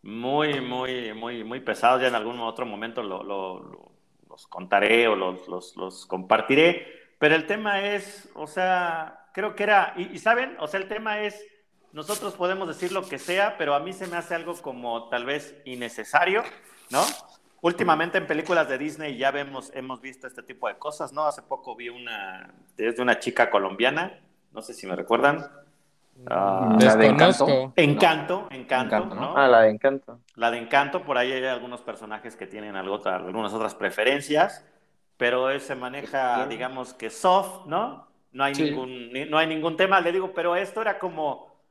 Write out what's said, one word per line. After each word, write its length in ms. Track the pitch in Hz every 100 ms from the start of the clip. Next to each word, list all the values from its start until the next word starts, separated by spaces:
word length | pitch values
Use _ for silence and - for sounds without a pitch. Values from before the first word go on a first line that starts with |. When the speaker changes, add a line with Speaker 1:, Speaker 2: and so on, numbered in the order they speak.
Speaker 1:
muy, 580 | 101 110 123 143 151 139
muy, 520 | 127 127 127 127 113
muy, 300 | 107 117 120
muy 160 | 110 127
pesadas. 420 | 127 104 117 127
Ya 40 | 127
en 60 |
algún 240 | 120 107 123
otro 260 | 113 113 123
momento 360 | 104 113 117
lo, 220 | 107 95
lo, 340 | 98 101 95 92
lo, 280 | - 50 50 _ _ _ _
los 180 | - _
contaré 600 | 87 92 101 104 117 117
o 80 | 101
los, 320 | 92 92 -
los, 280 | 90 - -
los 300 | 95 92 -
compartiré. 800 | 95 92 110 - 139 165 175 - - _ _
Pero 160 | 151
el 120 | 160 160
tema 340 | 208 214 196
es, 460 | 202 208 190 - -
o 120 | - 151
sea, 800 | 185 185 185 175 165 160 - _
creo 220 | - 208 208
que 80 |
era, 280 | 208 208 165 175
y, 180 | 190
y 40 | 165
¿saben? 380 | 214 240 269 -
O 80 | 151
sea, 100 | 190
el 80 | 190
tema 340 | 208 220 208
es, 220 | 208 208 - _ _ _ _
nosotros 420 | 151 156 208 208
podemos 340 | - 180 190 180
decir 240 | 151 180
lo 160 | 190 190
que 100 | -
sea, 380 | - 185 202 208
pero 160 | 151
a 60 | 143
mí 120 | 165
se 140 | 185 185
me 100 | 170
hace 180 | 165 170
algo 180 | 165 170
como 460 | 147 123 120 117 117
tal 160 | 123
vez 360 | 123 147 147 -
innecesario, 800 | - 123 120 - 107 147 175 202 240 - - - -
¿no? 120 | 131 - - - _ _ _
Últimamente 560 | 170 175 180 156 170 185
en 80 | 156
películas 420 | 151 160 175 143
de 80 | 131
Disney 400 | 147 151 156 120
ya 140 | 135
vemos, 420 | 139 143 135 -
hemos 260 | 135 131 123
visto 240 | 131 127 127
este 160 | 120
tipo 260 | - 127 117
de 80 | 98
cosas, 360 | 151 151 139
¿no? 100 | 143 151
Hace 140 | 143
poco 320 | _ 135 131
vi 140 | 113 120
una, 640 | 120 120 110 98 95 - _ _ -
es 200 | 110 120
de 60 |
una 160 | 123 113
chica 320 | - 120 117
colombiana, 680 | 104 98 98 120 151 185 - _ _ _
no 80 | -
sé 140 | -
si 120 | 117 98
me 80 |
recuerdan. 500 | 87 85 117 139 156 - - _ _ _ _ _ _ 127
Ah, 480 | 90 98 95 95 -
Speaker 2:
¿La 160 | 110 110
de 100 | 110
Encanto? 380 | 143 170 - 139
Speaker 3:
Desconozco. 260 | 135 131 -
Speaker 1:
Encanto, 680 | 151 147 175 160 151 185 202
Encanto, 340 | 131 120 127 120 107
Speaker 2:
Encanto, 180 | 110
¿no? 60 | 98 131
Speaker 1:
¿no? 40 | 139
Speaker 4:
Ah, 100 | 135
la 140 | 117
de 80 | 110
Encanto. 500 | 107 139 139 - 117 _
Speaker 1:
La 160 | - 117
de 80 | 120
Encanto, 440 | 113 139 143 180
por 160 | - 127
ahí 140 | 127
hay 120 | 131 131
algunos 340 | 123 123 123
personajes 560 | - 104 107 107 113 -
que 100 | 95
tienen 300 | 104 107 98
algo, 280 | 95 104 95
algunas 460 | 92 90 104 107
otras 220 | 110 107
preferencias, 880 | - 101 - 113 143 143 147 196 - _ _ _ _ _ _
pero 340 | 123 127 131
él 100 | 139
se 140 | 139
maneja, 720 | 131 127 139 123 139 127 120
Speaker 4:
Sí. 60 | 110
Speaker 1:
digamos 440 | 110 127 135 123
que 160 | - 110
soft, 560 | - 185 190 - - 143
¿no? 400 | 170 240 277 - _ _
No 120 | 127
hay 100 | 139
Speaker 2:
Sí. 100 | 139
Speaker 1:
ningún, 460 | 156 147 127 127 117
ni-, 120 | 127
no 140 | 156 156
hay 80 | 160
ningún 300 | 156 160 160
tema, 240 | 190 190
le 120 | 170
digo, 200 | 180 185
pero 220 | 185 170 175
esto 260 | 196 220
era 160 | 220 190
como 580 | 180 156 151 127 - _ _